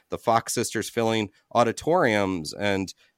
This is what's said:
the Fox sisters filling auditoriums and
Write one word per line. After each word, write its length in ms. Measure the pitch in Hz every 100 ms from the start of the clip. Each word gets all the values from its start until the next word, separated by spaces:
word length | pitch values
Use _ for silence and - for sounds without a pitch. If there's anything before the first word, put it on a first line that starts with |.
| -
the 100 | 87
Fox 340 | - 98 -
sisters 380 | - 113 113 -
filling 400 | - 113 113 104 _ _
auditoriums 1000 | 117 117 110 - 175 139 104 98 92 76
and 400 | - 101 98 92 - _